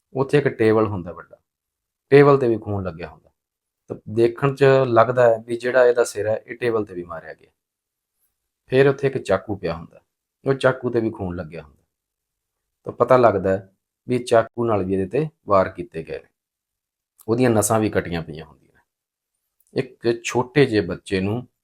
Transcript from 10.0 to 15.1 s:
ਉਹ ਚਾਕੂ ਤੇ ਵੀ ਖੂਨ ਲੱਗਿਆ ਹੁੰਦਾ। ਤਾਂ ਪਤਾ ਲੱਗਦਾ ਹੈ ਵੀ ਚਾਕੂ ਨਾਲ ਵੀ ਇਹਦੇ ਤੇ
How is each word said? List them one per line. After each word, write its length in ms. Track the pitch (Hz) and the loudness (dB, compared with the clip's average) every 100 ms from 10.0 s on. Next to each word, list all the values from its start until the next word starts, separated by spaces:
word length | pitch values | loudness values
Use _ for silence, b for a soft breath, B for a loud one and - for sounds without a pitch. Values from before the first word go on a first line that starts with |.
| _ _ _ _ 135 | _ _ _ _ -6
ਉਹ 80 | 135 | 0
ਚਾਕੂ 340 | 131 135 123 | 0 -2 -4
ਤੇ 100 | 120 | -2
ਵੀ 120 | 110 | -4
ਖੂਨ 240 | 107 95 87 | -6 -8 -8
ਲੱਗਿਆ 260 | 80 82 | -12 -14
ਹੁੰਦਾ। 220 | 73 _ _ _ _ _ _ _ _ _ _ _ - | -18 _ _ _ _ _ _ _ _ _ _ _ -8
ਤਾਂ 60 | |
ਪਤਾ 240 | - 120 127 | -2 2 6
ਲੱਗਦਾ 340 | 117 101 95 | 4 2 0
ਹੈ 180 | 95 - _ _ _ - | -2 -4 _ _ _ -6
ਵੀ 100 | 123 | -6
ਚਾਕੂ 460 | 120 113 110 - 117 | 0 0 0 -4 -2
ਨਾਲ 180 | 104 | -2
ਵੀ 100 | 92 | -2
ਇਹਦੇ 120 | 95 | -4
ਤੇ 180 | 95 | -2